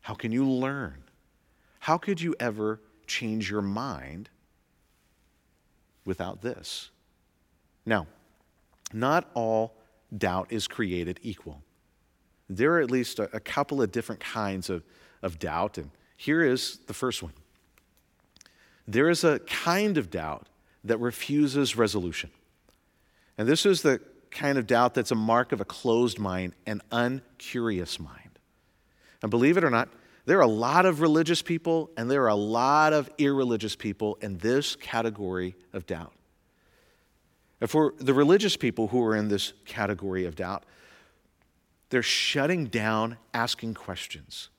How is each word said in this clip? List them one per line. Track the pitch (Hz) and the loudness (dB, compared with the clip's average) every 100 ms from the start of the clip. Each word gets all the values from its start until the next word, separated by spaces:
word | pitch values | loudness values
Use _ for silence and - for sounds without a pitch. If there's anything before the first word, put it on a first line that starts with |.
How | - | -12
can | 107 117 | -8 -4
you | 117 | 0
learn? | 135 127 131 139 104 69 - _ _ _ _ _ _ _ | 2 0 -2 -4 -8 -12 -20 _ _ _ _ _ _ _
How | - 165 | 0 0
could | - 185 | 0 -2
you | 170 151 | -2 -2
ever | 120 107 107 110 _ _ - | -4 -2 -4 -4 _ _ -8
change | - 117 110 98 | -6 -4 -4 -2
your | 107 | -2
mind | 101 101 135 85 65 82 107 _ _ _ _ _ _ _ _ _ _ _ _ _ _ _ _ _ | -2 -4 -6 -8 -12 -14 -16 _ _ _ _ _ _ _ _ _ _ _ _ _ _ _ _ _
without | - 90 90 98 | -8 -6 -6 -6
this? | 110 - - - - _ _ _ _ _ _ _ _ _ | -8 -8 -10 -12 -14 _ _ _ _ _ _ _ _ _
Now, | - 110 78 _ _ _ _ _ _ _ - | 0 0 0 _ _ _ _ _ _ _ -14
not | 110 123 160 - | -4 2 2 0
all | - 113 110 113 - _ _ _ 104 | -4 0 0 -2 -6 _ _ _ -4
doubt | 98 90 92 | -2 -2 -4
is | 113 - | -6 -6
created | - 104 90 87 92 | -6 -4 -2 -4 -8
equal. | 120 98 - 71 71 _ _ _ _ _ _ _ _ | -10 -12 -14 -18 -20 _ _ _ _ _ _ _ _
There | 95 139 | 0 2
are | 170 | 2
at | 131 | 2
least | 127 120 - | 0 -2 -4
a, | 107 | -6
a | 110 | -6
couple | - - 143 139 | -6 -4 -2 0
of | 110 | 0
different | 117 - 107 | -2 -6 -10
kinds | - 113 104 95 90 | -8 -6 -4 -4 -6
of, | 90 - _ - _ | -8 -8 _ -20 _
of | 95 82 | -10 -6
doubt, | 85 80 104 - | -6 -2 -4 -6
and | 73 _ _ _ | -14 _ _ _
here | - 156 | -2 2
is | 156 127 - - - | 2 2 -4 -10 -14
the | |
first | 107 127 113 | -6 -6 -6
one. | 85 - _ _ _ _ _ _ _ _ _ _ - _ _ _ - | -10 -16 _ _ _ _ _ _ _ _ _ _ -20 _ _ _ -2
There | 107 151 | 2 4
is | 170 | 4
a | 170 139 | 4 2
kind | - - - 180 208 170 | -2 -4 0 2 2 0
of | 95 | -2
doubt | 92 78 76 - _ _ _ | -6 -6 -8 -12 _ _ _
that | 101 113 | -2 0
refuses | 120 117 - 143 147 135 131 107 | 0 -6 -2 2 2 2 -2 2
resolution. | 110 101 90 85 80 _ _ _ _ _ _ _ _ _ _ - | 2 2 -4 -6 -12 _ _ _ _ _ _ _ _ _ _ -4
And | 110 | 2
this | 160 208 | 4 4
is | 180 | 4
the | 156 131 - - _ | 4 2 -2 -20 _
kind | - 143 139 | -4 0 0
of | 110 | 2
doubt | 120 123 | 4 4
that's | 131 113 | 2 0
a | 117 | 0
mark | 110 117 127 | 4 2 2
of | 120 | -2
a | |
closed | 98 - 123 113 120 95 | -6 -6 0 2 2 0
mind, | 101 92 92 - - | -4 -2 -4 -8 -10
an | 104 - | -10 -4
uncurious | 117 120 131 - _ - 123 117 95 87 - | 0 0 -2 -10 _ -10 -4 -2 -2 -6 -10
mind. | 76 - - _ _ _ _ _ _ _ _ _ | -12 -16 -20 _ _ _ _ _ _ _ _ _
And | 107 | -2
believe | 117 131 175 | 4 4 4
it | |
or | 165 | 4
not, | 120 127 - _ _ - | 2 0 -8 _ _ 2
there | 185 | 6
are | |
a | 131 | 6
lot | 107 117 160 185 | 4 4 6 6
of | 151 | 4
religious | 160 156 160 170 | 4 4 4 0
people | - 170 170 165 156 - | 0 -4 0 -2 -2 -6
and | 117 | -2
there | 139 | 2
are | 123 | 4
a | 104 | 2
lot | 104 113 127 147 156 | 2 2 4 6 6
of | 151 135 - | 4 0 0
irreligious | 143 139 127 113 107 | 0 2 2 0 -2
people | - 110 95 107 104 | -6 -6 -2 -4 -4
in | 104 92 | -8 -4
this | 107 127 143 - | 0 0 0 -8
category | - 120 113 104 98 92 92 95 _ | -4 -2 -2 -4 -6 -4 -6 -8 _
of | 101 | -12
doubt. | 90 82 85 _ _ _ _ _ _ _ _ _ _ _ _ _ _ _ | -8 -8 -10 _ _ _ _ _ _ _ _ _ _ _ _ _ _ _
And | 113 | -2
for | 156 151 - | 2 2 0
the | 131 | 2
religious | 135 147 196 208 - | 4 6 6 4 0
people | 127 110 110 | -2 0 0
who | 123 | 2
are | 117 | 2
in | 107 107 | 2 0
this | 101 - - - | -2 -2 -10 -14
category | - 101 98 95 92 | -4 -4 -4 -4 -4
of | 90 | -4
doubt, | 78 92 98 _ _ - - _ _ _ _ _ _ _ _ _ | -6 -8 -8 _ _ -20 -20 _ _ _ _ _ _ _ _ _
they're | 131 | 0
shutting | 113 - - 147 143 180 135 | 0 0 0 0 0 0 -2
down | 113 107 110 113 117 _ | -2 0 0 -2 -6 _
asking | 117 117 - 113 | -4 -2 -2 -6
questions. | 107 - 87 - 82 69 - - | -10 -10 -10 -10 -14 -16 -18 -18